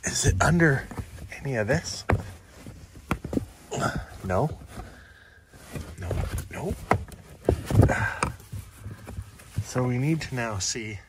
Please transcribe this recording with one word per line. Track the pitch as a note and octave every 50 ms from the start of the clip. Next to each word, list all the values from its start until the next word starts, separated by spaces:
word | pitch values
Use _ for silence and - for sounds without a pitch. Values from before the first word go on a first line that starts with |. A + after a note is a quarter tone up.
| -
Is | - - - -
it | - F#2 F#2
under | - - D#3+ F3 E3+ D#3+ C3+ A#2+ - - - - - - - - - - - -
any | - C#3+ C3
of | A2+ G#2
this? | G2+ C3+ E3+ - - - - - - - - - - - - - - - - - - - - - - - - - - - - - - - - - - - - - - - - - - - - - - - - -
No. | G2 F#2 F#2+ B2+ D#3+ - - - - - - - - - - - - - - - - - - - _ - - - - - - - - - -
No. | - - - - - - - - - -
Nope. | - - - - A4+ - - - - - - - - - - - - - - - - - - - - - - - - - - - - - - - - - - - - - - - - - - - - - - - - - - - - - - - - - G#2+
So | - - B2 B2+
we | B2+ B2 B2
need | C3 D3+ D#3+ D#3+ -
to | - C3+
now | B2 A#2 A#2 G#2+ G2
see | - - - B2 A2 G#2+ G#2+ G2 -